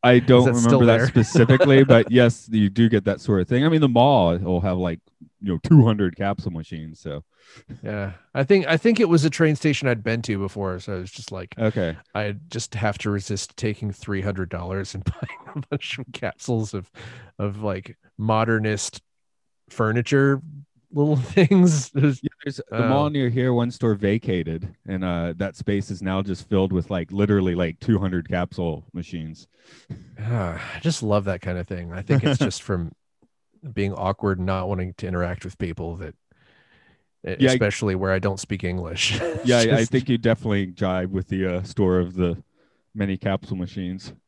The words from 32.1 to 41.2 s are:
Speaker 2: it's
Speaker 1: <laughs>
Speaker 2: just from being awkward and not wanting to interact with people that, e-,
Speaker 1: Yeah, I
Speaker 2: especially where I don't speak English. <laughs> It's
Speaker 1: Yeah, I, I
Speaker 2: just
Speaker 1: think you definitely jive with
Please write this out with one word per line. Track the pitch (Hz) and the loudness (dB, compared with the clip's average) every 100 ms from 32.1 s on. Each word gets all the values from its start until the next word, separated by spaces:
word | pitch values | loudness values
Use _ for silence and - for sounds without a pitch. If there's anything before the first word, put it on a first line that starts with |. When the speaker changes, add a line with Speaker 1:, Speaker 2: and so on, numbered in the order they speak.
| 139 | 0
Speaker 2:
it's | 151 131 | 0 -2
Speaker 1:
<laughs> | 127 | -2
Speaker 2:
just | - | -6
from | - 92 82 _ _ _ _ _ _ _ 151 | -6 -6 -6 _ _ _ _ _ _ _ -14
being | 104 98 | -6 -6
awkward | 98 95 101 104 92 | -4 -4 -2 -2 -2
and | 92 | -2
not | 95 92 | -4 -4
wanting | 98 92 | -6 -8
to | - 95 | -10 -8
interact | 90 87 87 | -4 -4 -6
with | - - | -14 -10
people | 87 82 82 85 | -10 -8 -10 -10
that, | 80 - _ _ _ _ _ _ _ _ _ _ 87 | -14 -16 _ _ _ _ _ _ _ _ _ _ -12
e-, | 92 | 0
Speaker 1:
Yeah, | 131 | 2
I | |
Speaker 2:
especially | 127 107 - 107 | 2 0 -2 -4
where | 92 95 | -2 -2
I | 95 | 0
don't | 98 95 | -2 -6
speak | - 98 | -8 -6
English. | 90 90 82 - - - | -6 -6 -8 -6 -4 -2
<laughs> | |
It's | 170 - 123 | -6 -4 2
Speaker 1:
Yeah, | 120 | 4
I, | |
I | 113 117 | 4 2
Speaker 2:
just | 113 | 2
Speaker 1:
think | 131 123 | 0 0
you | 117 | 0
definitely | 117 113 110 101 92 | 2 0 0 -2 -2
jive | 87 95 92 92 | -4 -2 -2 -2
with | 95 | -6